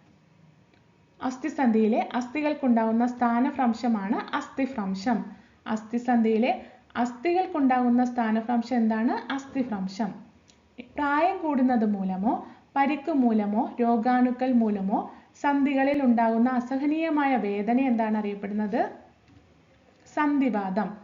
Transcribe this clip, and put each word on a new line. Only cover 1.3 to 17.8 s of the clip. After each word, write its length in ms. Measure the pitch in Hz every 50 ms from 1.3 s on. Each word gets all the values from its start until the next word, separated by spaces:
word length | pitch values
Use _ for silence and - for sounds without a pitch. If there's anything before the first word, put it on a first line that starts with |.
| - - - 311 - - 269 233 214 220 220 208 233 330 - - -
അസ്ഥികൾക്കുണ്ടാവുന്ന 920 | 247 247 - - 302 294 302 294 - 269 254 233 233 226 226 220 233 240
സ്ഥാനഭ്രംശമാണ് 1300 | 240 - - 247 233 233 240 262 294 - - 262 240 220 - - 240 226 202 190 196 277 403 - - -
അസ്ഥിഭ്രംശം. 920 | 294 - - - - 269 262 - 220 202 190 190 - - 254 226 190 - - - - - - _ _ _
അസ്ഥിസന്ധിയിലെ 1000 | - 220 214 - - 240 240 247 254 247 233 220 226 220 214 240 311 - - - - - - _ _ -
അസ്ഥികൾക്കുണ്ടാകുന്ന 1080 | 226 247 247 - - - 339 349 370 370 370 349 302 269 254 254 247 247 240 240 247 254
സ്ഥാനഭ്രംശം 720 | 247 - 247 226 220 220 226 226 - 247 233 226 - 254
എന്താണ്? 580 | 240 226 220 220 220 226 269 392 480 - - 277
അസ്ഥിഭ്രംശം. 760 | 269 - - - 277 247 - 214 190 95 - - - 175 - - - - - _ _ _ - _ _ _ _ _ - - - -
പ്രായം 420 | - 294 285 285 302 330 381 381
കൂടുന്നത് 480 | 370 330 311 285 262 254 254 247 220 220
മൂലമോ 480 | 214 202 190 190 190 185 185 196 240 339 - - - - - - _ _
പരിക്ക് 360 | 277 277 294 302 285 - 349
മൂലമോ 640 | 320 269 247 233 220 214 208 202 208 220 302 339 - -
രോഗാണുക്കൾ 720 | 240 233 233 226 220 247 247 247 247 254 247 - 254 262 254
മൂലമോ 460 | 240 226 214 202 196 190 190 220 311 415 - - - - _ _ -
സന്ധികളിൽ 640 | - 285 285 277 269 294 277 269 269 277 285 285 269
ഉണ്ടാകുന്ന 460 | 247 233 233 233 226 226 226 240 254
അസഹനീയമായ 840 | 254 247 247 - 269 269 285 294 311 320 330 320 302 294 285 277 262
വേദന 440 | 226 196 202 202 202 202 220 240
എന്താണ് 380 | 254